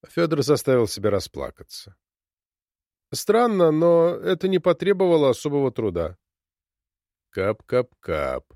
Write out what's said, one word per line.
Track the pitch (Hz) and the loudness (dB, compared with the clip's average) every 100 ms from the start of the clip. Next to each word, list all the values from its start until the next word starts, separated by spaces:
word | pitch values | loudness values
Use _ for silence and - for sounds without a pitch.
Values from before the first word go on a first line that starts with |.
| - | -8
Фёдор | - 165 151 | -4 -2 0
заставил | 135 139 - 127 110 | 0 0 2 0 0
себя | - 104 | -2 -2
расплакаться. | 98 - - 65 _ - - - _ _ _ _ _ _ _ _ _ _ _ _ | -2 -4 -12 -12 _ -20 -20 -20 _ _ _ _ _ _ _ _ _ _ _ _
Странно, | - - 220 240 202 170 | -8 0 2 2 2 2
но | 156 170 170 170 | 4 4 4 2
это | 170 175 180 190 | 0 -4 -2 0
не | 185 | 0
потребовало | 180 165 180 190 185 165 139 | 0 0 0 0 2 4 2
особого | 117 151 143 135 | 0 -2 -2 -2
труда. | 113 110 85 82 90 _ _ _ _ _ _ _ _ _ _ _ | -2 -4 -2 -6 -8 _ _ _ _ _ _ _ _ _ _ _
Кап-кап-кап. | - 98 107 _ 127 123 _ - 78 69 65 _ | -6 -4 -4 _ -2 -2 _ -8 -4 -4 -6 _